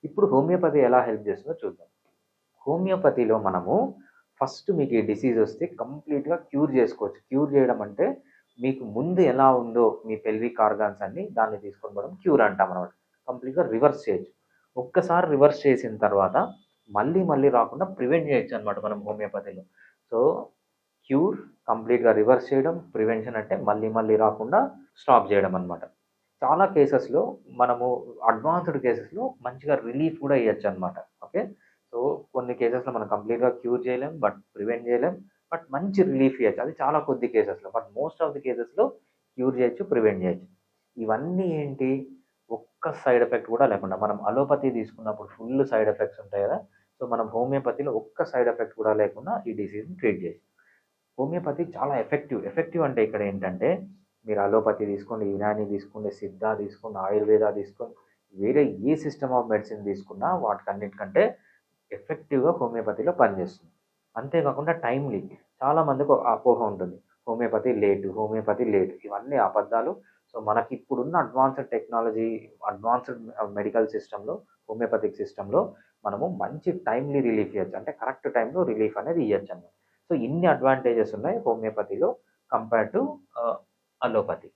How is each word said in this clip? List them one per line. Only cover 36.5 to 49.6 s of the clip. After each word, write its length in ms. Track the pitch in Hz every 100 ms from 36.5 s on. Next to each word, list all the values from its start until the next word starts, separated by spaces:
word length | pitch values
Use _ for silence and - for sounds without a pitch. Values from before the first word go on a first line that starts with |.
| -
అది 140 | 131 -
చాలా 200 | 135 151
కొద్ది 280 | 147 131 120
కేసెస్‌లో, 440 | 113 101 90 98 113
but 100 | - 107
most 220 | 156 -
of 120 | 156
the 80 | 143
కేసెస్‌లో 440 | 131 117 117 - 262 - _ _ _ -
క్యూర్ 180 | 127 123
చేయొచ్చు, 260 | 123 -
ప్రివెంట్ 400 | - 127 110 98
చేయొచ్చు. 240 | 90 90 - _ _ _ _ 120
ఇవన్నీ 500 | 110 110 156 185 185
ఏంటి? 380 | 156 143 135 131 135 135 - _ _ _
ఒక్క 420 | 113 - _ 160
సైడ్ 300 | - 139 123
ఎఫెక్ట్ 240 | 120 120 -
కూడా 160 | 117 -
లేకుండా. 280 | 98 95 92
మనం 200 | 117 104 104
అలోపతి 440 | 117 139 139 135
తీసుకున్నప్పుడు 580 | 117 107 - 110 107 101
ఫుల్ 340 | - 113 135 135
సైడ్ 220 | 113 107
ఎఫెక్ట్స్ 300 | 101 104 -
ఉంటాయి 220 | - 101 101
కదా, 120 | 180 - _ _ _
so 60 | 123
మనం 180 | 117 110
హోమియోపతిలో 640 | 113 127 139 147 - 143
ఒక్క 320 | 110 - - 165
సైడ్ 240 | 127 120
ఎఫెక్ట్ 240 | 117 110 -
కూడా 180 | 107
లేకుండా 400 | 107 104 104 143 226 117
ఈ 60 |
డిసీజ్ని 440 | 107